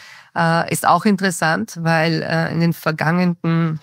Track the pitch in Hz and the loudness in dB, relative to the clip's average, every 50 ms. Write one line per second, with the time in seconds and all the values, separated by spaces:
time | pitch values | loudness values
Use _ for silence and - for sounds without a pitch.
0 | - - - - - - - 175 165 165 165 170 - - 165 - - - 165 170 | -20 -20 -20 -20 -20 -8 -4 -2 0 2 2 0 -2 -2 -4 0 2 2 2 4
1 | - 220 202 - 196 190 170 - 175 156 165 190 220 - - 170 165 165 165 160 | 4 2 2 2 0 -2 -2 0 0 0 0 -2 -4 -8 -8 -4 -2 0 0 2
2 | 160 165 160 - - - - 165 165 - - 165 170 170 160 - - 160 156 - | 2 0 0 -2 -2 -2 -2 -2 -2 -2 0 0 0 0 0 0 -2 -4 -2 0
3 | 147 156 170 180 185 175 170 - - 165 165 165 165 160 160 151 | 0 0 2 2 2 0 0 -2 -2 0 0 2 0 0 -2 -4